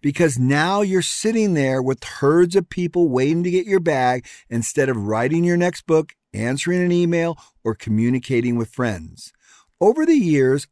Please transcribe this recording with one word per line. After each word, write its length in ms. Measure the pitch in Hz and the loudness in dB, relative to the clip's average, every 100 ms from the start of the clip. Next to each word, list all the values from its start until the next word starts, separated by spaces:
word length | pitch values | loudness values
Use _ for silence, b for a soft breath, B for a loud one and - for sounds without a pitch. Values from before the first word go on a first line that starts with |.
Because 380 | 143 143 165 123 | -4 0 0 2
now 420 | 127 147 165 202 | 0 2 0 0
you're 220 | 202 185 | 0 0
sitting 500 | - - 214 226 214 | -2 -2 -2 0 0
there 300 | 160 135 131 | 0 0 0
with 200 | 131 131 | -2 -4
herds 520 | - - 139 165 175 190 | -8 -2 2 4 4 2
of 140 | 175 | -2
people 400 | - 175 175 165 | -4 -4 0 0
waiting 340 | 127 139 165 | 2 0 0
to 80 | 175 | 0
get 160 | 180 202 | -2 0
your 120 | 190 | 0
bag 460 | 165 143 127 127 - B B | 0 0 0 -2 -6 B B
instead 400 | 120 113 147 135 | -6 -4 0 0
of 80 | 117 | 0
writing 460 | 101 110 127 165 | -2 -2 0 0
your 140 | 175 175 | 2 2
next 280 | 175 - - | 0 -2 0
book, 280 | 160 156 - _ | 0 0 -10 _
answering 480 | 101 113 139 170 180 | -6 -4 -4 -2 0
an 100 | 180 | 0
email, 460 | 175 170 170 170 165 B B | 2 2 0 -2 -6 B B
or 120 | 110 110 | -8 -6
communicating 800 | - 107 120 127 - 123 120 120 | -2 0 0 -2 -2 -2 0 -2
with 180 | 113 | -4
friends. 580 | - 120 90 80 - - _ b b b - | -4 -6 -6 -12 -20 -20 _ b b b 0
Over 240 | 196 269 311 | 2 2 4
the 100 | 302 | 4
years, 500 | 175 147 131 139 - | 4 2 2 2 -2